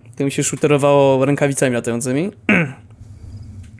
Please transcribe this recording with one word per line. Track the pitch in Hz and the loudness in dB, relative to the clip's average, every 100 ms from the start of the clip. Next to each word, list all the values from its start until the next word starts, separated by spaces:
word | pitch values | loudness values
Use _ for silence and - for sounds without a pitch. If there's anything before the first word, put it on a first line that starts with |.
| - - | -16 -6
To | 139 | -4
mi | |
się | 139 | -2
shooterowało | 143 139 135 143 143 143 139 131 135 | -4 0 0 2 4 4 4 4 2
rękawicami | 143 143 135 139 120 | 2 0 0 0 0
latającymi. | 120 117 123 131 190 - - | -2 -4 -2 -2 -4 -6 -2
<clears throat> | 196 147 - - - - - - - - - - - | 0 0 -6 -20 -20 -20 -20 -18 -18 -18 -18 -20 -20